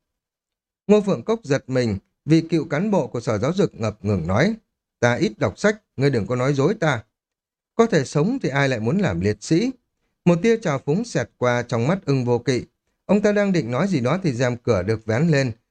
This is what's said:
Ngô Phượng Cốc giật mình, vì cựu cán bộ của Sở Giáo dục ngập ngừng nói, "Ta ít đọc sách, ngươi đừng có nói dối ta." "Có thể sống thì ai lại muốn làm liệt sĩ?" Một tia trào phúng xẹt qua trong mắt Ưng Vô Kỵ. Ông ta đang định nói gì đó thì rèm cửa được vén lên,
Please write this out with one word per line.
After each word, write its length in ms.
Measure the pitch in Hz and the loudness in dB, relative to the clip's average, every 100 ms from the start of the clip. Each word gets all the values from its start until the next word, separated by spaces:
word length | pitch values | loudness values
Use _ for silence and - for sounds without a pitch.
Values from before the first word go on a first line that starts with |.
| _ _ _ _ _ _ _ _ - | _ _ _ _ _ _ _ _ 2
Ngô 140 | 208 | 2
Phượng 220 | 202 143 | 2 -2
Cốc 220 | 117 113 | -4 -4
giật 200 | 135 139 - | -2 -4 -2
mình, 320 | 131 120 98 - _ | -2 0 -2 -8 _
vì 160 | - 160 | 0 0
cựu 240 | 160 165 | 2 -2
cán 260 | 139 139 214 | -2 -4 0
bộ 160 | 196 123 | 0 -2
của 140 | 127 | -4
Sở 180 | 127 107 | -2 0
Giáo 140 | 127 | 0
dục 180 | 185 175 | 0 -2
ngập 300 | - 107 104 | -2 -6 -4
ngừng 220 | 101 101 80 | -2 -2 0
nói, 280 | 98 175 226 _ _ _ _ | 0 0 -2 _ _ _ _
"Ta 140 | 120 | 0
ít 240 | 120 208 - | 0 -2 -2
đọc 200 | 113 - | -4 -2
sách, 240 | 202 214 _ - | -2 -2 _ -2
ngươi 140 | 139 | 0
đừng 160 | 127 95 | 0 -2
có 100 | 127 | -2
nói 180 | 127 | 0
dối 200 | 143 139 | 2 0
ta." 300 | 220 160 123 - _ _ _ _ _ _ | 0 -2 -2 -6 _ _ _ _ _ _
"Có 120 | - 226 | 0 2
thể 180 | 180 | 2
sống 340 | 131 151 170 262 | 0 0 0 0
thì 60 | 156 | -2
ai 200 | 135 139 | 0 0
lại 120 | 123 | 0
muốn 180 | 110 180 | 0 0
làm 220 | 175 85 | 0 0
liệt 220 | 98 104 | -2 -2
sĩ?" 280 | - 165 240 262 _ _ _ _ | 0 0 0 -4 _ _ _ _
Một 140 | - 170 | 2 2
tia 140 | 226 226 | 2 0
trào 220 | 190 139 | 0 -4
phúng 260 | - 165 | -2 -2
xẹt 260 | 240 143 120 - | -2 -4 -6 -2
qua 240 | 123 120 | 0 0
trong 240 | 120 120 120 | -2 -2 0
mắt 120 | 196 | -2
Ưng 200 | - 139 | 0 -2
Vô 140 | 120 120 | 0 0
Kỵ. 260 | 120 123 - _ _ _ - | 0 -2 -4 _ _ _ 0
Ông 140 | 202 | 2
ta 120 | 208 | 2
đang 200 | 208 202 | 2 2
định 180 | 180 113 | 0 0
nói 180 | 123 196 | 0 0
gì 120 | 175 | 0
đó 180 | 117 175 | 0 0
thì 100 | 185 | -2
rèm 240 | 117 127 120 | 0 -2 -2
cửa 260 | - 104 | 0 0
được 240 | 92 110 - | 0 -4 -2
vén 220 | 110 170 | 0 2
lên, 240 | 143 131 110 _ | 2 0 -4 _